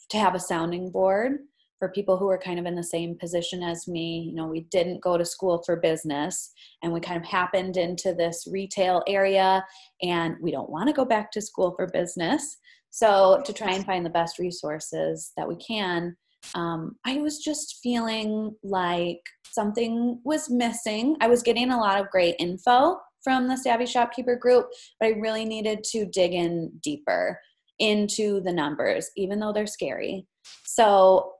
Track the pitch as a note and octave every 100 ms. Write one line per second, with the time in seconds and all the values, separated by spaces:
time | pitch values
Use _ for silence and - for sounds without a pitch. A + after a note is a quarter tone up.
0 | - G#3+ G3 F3+ - E3+ E3+ F3 F#3 F#3
1 | F#3+ G3 B3 C#4+ - _ _ - F#3 G3
2 | G3+ F#3 G3 F#3 F#3 F3 F3 F3 F3 E3+
3 | E3+ E3+ E3+ F3 E3+ F3+ F3 E3+ - E3+
4 | E3 E3 E3 D#3+ D#3+ D#3+ E3 F#3 F3 F3
5 | F3+ E3+ E3+ - F#3+ E3+ F3 E3 E3 D#3+
6 | D#3+ C#3+ D#3+ - - _ - _ E3 E3+
7 | E3+ F3 E3+ F#3+ F3+ F#3+ F#3+ F3+ F3 F3+
8 | F#3+ F3 E3+ E3+ E3+ F#3+ G3 - F#3 F3+
9 | - G3 G3 F#3+ F#3+ F#3+ F#3 - - -
10 | F3+ F3 E3 E3 E3 C#3 - D#3 B3 D4
11 | B3+ A3 G#3 G#3+ G3+ - F3+ F3 F3+ -
12 | F3 - E3+ D4+ - - _ _ _ -
13 | A3 G3 F#3+ F#3+ - G3+ G#3+ F#3+ G3 F#3
14 | E3+ E3+ E3+ - F3+ F3 D3+ D3+ - D#3+
15 | D#3+ D#3+ - - D#3+ E3+ - A3 F#3+ F3
16 | F3 F3 _ _ - F3 E3+ E3 D#3+ -
17 | B3 C4+ D4+ D4 D4+ D4 - - A#3+ A#3+
18 | A3+ A3 G#3+ G#3+ G#3+ G#3+ G3 F#3+ F3 F3
19 | F3 E3+ - - - - G#3 G#3+ A3+ A#3
20 | A#3+ A#3+ - D#4 D4 B3 A#3 A3+ A3+ G#3+
21 | B3 D#4 A3+ A#3+ A#3 A#3 B3 B3 G#3 G3
22 | G3 F#3 F3 - F3 F3+ - B3 D4+ F#4+
23 | - _ C4+ C4 B3+ C4 C4 A#3 B3 B3
24 | A#3+ B3+ B3 A#3+ A#3+ B3 - - - -
25 | A3+ G#3 A3 A3 A3 A3 G#3+ G#3+ - A3+
26 | G3 F#3+ F3 F3 E3+ E3+ E3 D#3+ - D3
27 | - F2 F#3 G3 - _ _ - A3 G#3
28 | G#3 - G#3+ G3+ F3+ F3 D3 D3+ G2+ -
29 | E3 - F#3+ G#3 G#3+ G#3 G#3 - D3 -
30 | - F#3+ F#3+ _ - - - - G#3+ G3
31 | F#3+ F#3+ - -